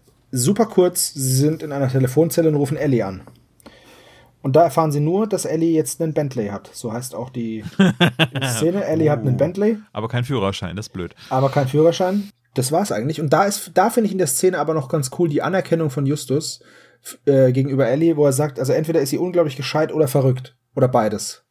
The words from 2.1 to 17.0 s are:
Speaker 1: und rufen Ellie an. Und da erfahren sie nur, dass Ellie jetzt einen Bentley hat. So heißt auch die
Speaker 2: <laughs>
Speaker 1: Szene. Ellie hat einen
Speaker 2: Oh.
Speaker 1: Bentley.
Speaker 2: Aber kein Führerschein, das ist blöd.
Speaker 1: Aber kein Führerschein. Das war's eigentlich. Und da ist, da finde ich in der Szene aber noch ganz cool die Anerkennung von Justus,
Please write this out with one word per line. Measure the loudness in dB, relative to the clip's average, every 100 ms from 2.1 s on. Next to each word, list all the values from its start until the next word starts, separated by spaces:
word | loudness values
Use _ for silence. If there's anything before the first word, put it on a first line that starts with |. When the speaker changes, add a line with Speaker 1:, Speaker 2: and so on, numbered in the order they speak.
| 2 2 2 2
Speaker 1:
und | 2
rufen | 0 -2
Ellie | 0 0 0
an. | -6 -14 -20 _ _ -20 -20 -20 -20 -20 -20 _ _
Und | 0 4
da |
erfahren | 4 4 0
sie | 2
nur, | 0 0 0
dass | -2
Ellie | -2 0 2
jetzt | 2 0 -2
einen | -4
Bentley | -2 -4 -4 -6
hat. | -6 -12
So | -12 -8
heißt | -8 -10
auch | -10 -10
die | -8 -8 -8 -10 2
Speaker 2:
<laughs> | 2 4 2 2 -2 0
Speaker 1:
Szene. | -4 0 0 0 -2
Ellie | 2 2
hat | 2
einen | 0
Speaker 2:
Oh. | 0
Speaker 1:
Bentley. | 0 2 0 0 -6
Speaker 2:
Aber | -8 -4
kein | -4
Führerschein, | -2 0 0 -2 -8
das | -8 -10
ist |
blöd. | -8 -10 -10 -4
Speaker 1:
Aber | 0 0
kein | 0 0
Führerschein. | 4 4 2 0 -2 -6 _ _
Das | -6 -2
war's | -2 -2
eigentlich. | -2 -4 -4
Und | 0
da | 2
ist, | 2 -2 -4
da | 0 2
finde | 2 0
ich |
in | 0
der | -2
Szene | 0 0 0
aber | -2
noch | -2 -2
ganz | -4 -4 -2
cool | 0
die | 0
Anerkennung | 0 -2 0 -2 -2
von | -2
Justus, | -2 -2 -2 -4 -4 -12 _ -20 _ _